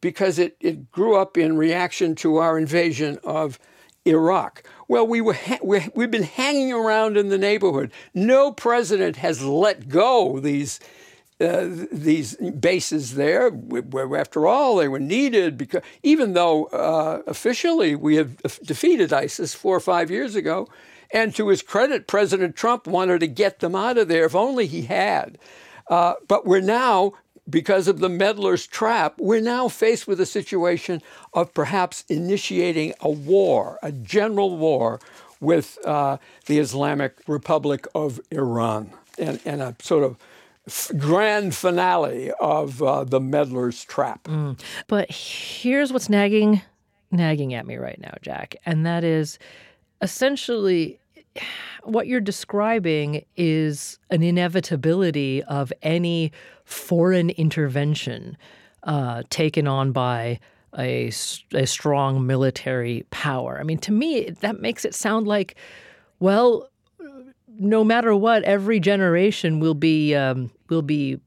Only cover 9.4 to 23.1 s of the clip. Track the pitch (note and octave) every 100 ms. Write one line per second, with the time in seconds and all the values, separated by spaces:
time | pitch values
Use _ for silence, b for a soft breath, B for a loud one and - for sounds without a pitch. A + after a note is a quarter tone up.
9.4 | C3+ C#3+ G3+ F#3+ C#3 D3 A3+ B3+ F3+ C3
10.4 | C#3+ C#3+ C#3+ - B B B B B _
11.4 | E3+ F3 F3+ E3+ F3+ - D3+ D#3 B2+ -
12.4 | F3+ D3 D#3+ F#3 - D#3 B2+ C3 C#3+ F#3
13.4 | B3 D3+ A#2+ A#2+ B2+ C3 C3 D3 D3 -
14.4 | D#3 A#3+ C#4+ G#3 D3 C3+ C#3 G#3 C#4 A#3
15.4 | F3 C3+ C#3 F3 B B - D#4 A#3+ F3+
16.4 | F3 D#3 D#3 - D#3 D#3+ D#3 E3 - -
17.4 | - B3 F4 E4 F3 D3 D3+ D3+ D3+ B2
18.4 | C3 - - D#3 E4+ D#4+ E3 C#3+ C#3+ -
19.4 | E3 - G#3 F#3 - F3+ E3 F#3+ C4 G#3
20.4 | D#3 E3+ G#3+ B B B B A3 A3 -
21.4 | G#3+ F#3+ - G3 C4 C4+ - G3 G3+ F#3+
22.4 | F#3 D3+ A3+ A#3+ D#3+ F3+ F#3